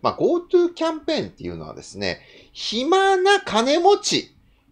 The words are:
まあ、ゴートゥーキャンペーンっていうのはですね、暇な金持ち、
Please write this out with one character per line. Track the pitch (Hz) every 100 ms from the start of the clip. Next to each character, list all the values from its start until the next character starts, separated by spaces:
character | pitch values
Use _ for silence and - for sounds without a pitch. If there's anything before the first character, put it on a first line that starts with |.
ま | 123
あ、 |
ゴ | - 190 339
ー | 349
ト | 359
ゥ | 349
ー |
キ | -
ャ | 330
ン | 311
ペ | 311
ー | 294 190
ン |
っ |
て | -
い | 87
う | 82
の | 78
は |
で | -
す | - 95
ね、 | 98 85 - - -
暇 | - - 220 269 381 392 381
な | 381 392
金 | - 208 247 311
持 | 359 403
ち、 | - 139 - _ _ _ _